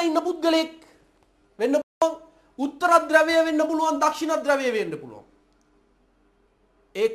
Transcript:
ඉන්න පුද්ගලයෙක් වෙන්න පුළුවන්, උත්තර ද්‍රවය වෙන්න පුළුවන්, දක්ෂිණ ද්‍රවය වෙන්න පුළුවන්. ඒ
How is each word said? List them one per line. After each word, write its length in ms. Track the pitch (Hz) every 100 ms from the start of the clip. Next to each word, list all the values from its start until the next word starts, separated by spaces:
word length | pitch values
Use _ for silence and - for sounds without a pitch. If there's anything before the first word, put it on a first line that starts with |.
ඉන්න 160 | 339 320 349
පුද්ගලයෙක් 460 | 339 330 320 320 - - _ _ _ _ _ _ -
වෙන්න 160 | 240 294
පුළුවන්, 360 | - _ 330 320 - _ _ -
උත්තර 320 | 285 - 349 339 302
ද්‍රවය 260 | 311 320 330 320
වෙන්න 140 | 302 311
පුළුවන්, 300 | 311 320 285
දක්ෂිණ 320 | 302 302 311 311 277
ද්‍රවය 260 | 277 262 220
වෙන්න 180 | 175 151
පුළුවන්. 240 | 123 104 - _ _ _ _ _ _ _ _ _ _ _ _ _ _ _ _ 190
ඒ 120 | 220